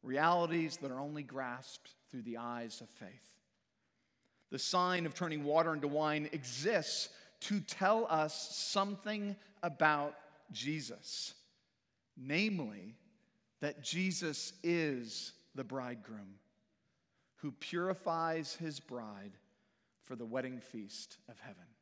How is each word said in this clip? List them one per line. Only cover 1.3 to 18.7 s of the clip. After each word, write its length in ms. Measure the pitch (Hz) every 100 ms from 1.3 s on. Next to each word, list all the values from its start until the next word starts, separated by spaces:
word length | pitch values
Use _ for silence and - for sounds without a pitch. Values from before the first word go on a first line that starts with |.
| 131 127 123 - - - - _
through 100 | 131
the 160 | 113 117
eyes 420 | 120 120 117 -
of 100 | 117
faith. 500 | - 95 69 - - _ _ _ _ _ _ _ _ _ _ _
The 100 | 135
sign 460 | - 185 180 180 165
of 100 | 143
turning 280 | 175 151
water 300 | 143 156 160
into 140 | 156 143
wine 420 | 147 156 151 151
exists 800 | 165 123 123 160 214 151 - - - - _
to 180 | - 208
tell 460 | - - 190 226 226
us 460 | 156 156 - - -
something 800 | - 202 196 196 208 214 202 202 - -
about 520 | 175 139 156 151 147 - - - -
Jesus, 840 | 107 127 156 117 113 - - - - _ _ _ _ _ _ _ -
namely 800 | 131 156 214 190 123 104 95 117 - _ _ _ _ _
that 240 | 147 139
Jesus 680 | 135 165 185 160 170 143 - -
is 720 | 170 170 156 131 117 - - - _
the 120 | 135 117
bridegroom 720 | 131 123 120 107 107 98 98 _ _ _ _ _ _ _ _ _ _
who 140 | 147
purifies 1040 | - - 175 185 180 185 165 165 165 143
his 260 | - 165